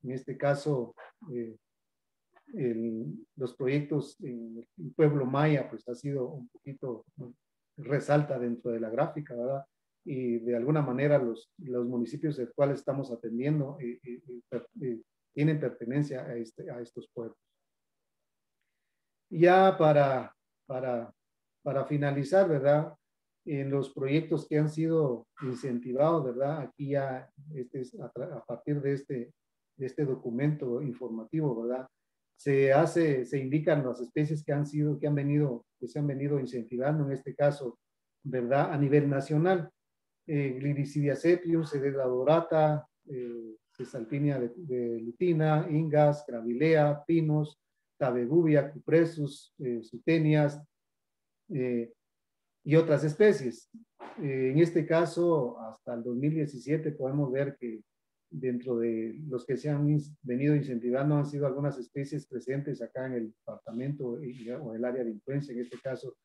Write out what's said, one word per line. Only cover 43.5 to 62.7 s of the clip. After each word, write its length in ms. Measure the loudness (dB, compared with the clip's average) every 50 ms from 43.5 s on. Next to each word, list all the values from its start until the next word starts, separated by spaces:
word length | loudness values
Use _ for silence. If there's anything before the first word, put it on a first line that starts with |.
| -16 -18 _ _ _
Cesalpinia 680 | _ -12 -10 -8 -10 -8 -6 -4 0 0 0 0 0
de, 140 | -2 -4 -6
de 440 | -8 -8 -6 -4 -2 -2 -2 -4 -4
lutina, 640 | -6 -8 -4 _ 2 2 4 4 4 4 4 2 2 2
Ingas, 540 | 0 0 0 2 4 6 6 6 6 2 -4
Gravilea, 800 | -10 -8 -6 -4 -4 0 2 4 4 6 6 6 4 2 0 0
Pinus, 520 | 2 2 2 4 4 2 2 0 -2 -6 _ _ _ _ _ _ _ _ _
Tabegubia, 760 | -2 0 0 0 0 2 4 4 6 6 6 4 4 2 -4
Cupressus, 840 | -12 -4 4 4 4 4 4 0 -4 -6 -6 -6 -12 -20 -20 _ _
eh, 240 | -6 -4 -4 -4 -6
Sutenias, 800 | -10 -16 -6 _ 2 2 4 4 4 6 6 4 2 0 -4 -14 _ _ _ _ _ _ _ _ _ _ _ _ _ _ _ _ _
eh, 420 | -4 -2 -2 0 0 -2 -2 -4 -10 _ _ _ _ _ _ _ _ _ _ _ _ _ _
y 100 | 4 6
otras 300 | 6 6 6 4 2 2
especies. 680 | 0 4 6 6 6 6 6 0 -6 -6 -8 -16 _ _ -20 -20 _ _ _ -20 -18 -12 -6
Eh, 300 | -4 -2 0 2 2 4 6
en 60 | 6
este 260 | 4 6 4 0 0
caso, 760 | 2 2 2 2 2 0 0 2 4 4 2 2 -2 -6 -8
hasta 340 | -14 -14 -14 -14 _ -10 -8
el 80 | -6 -6
dos 140 | -4 -4
mil 180 | 0 0 0 0
diecisiete 560 | 0 -2 -4 -6 -10 -4 -2 -2 -2 -2 -4
podemos 400 | -6 -4 -4 -2 0 0 0 0
ver 260 | 0 -2 -2 -2 -4 _
que 240 | -10 -10 -10 -10 -14 _ _ _ _ _ _ _ _ _
dentro 500 | -12 -6 -4 -2 -4 -4 -4 -2 -2 0
de 420 | 0 0 0 -2 -4 -6 -8 -10 -10 -6
los 180 | -8 -8 -4
que 100 | -4 -6
se 140 | -4 -2 -2
han 160 | -2 0 2
ins-, 300 | 2 2 2 0 -4 -14 _ _
venido 340 | -4 -4 0 2 2 2
incentivando 580 | 2 2 0 -4 -4 -2 -2 0 0 2 2 2
han 120 | 2 0
sido 200 | -2 -2 -2 -2
algunas 320 | -2 -2 -2 -4 -4 -4 -6
especies 480 | -12 -10 _ -8 -8 -6 -8 -10 -10
presentes 560 | _ -12 -10 -6 -4 -4 -4 -4 -6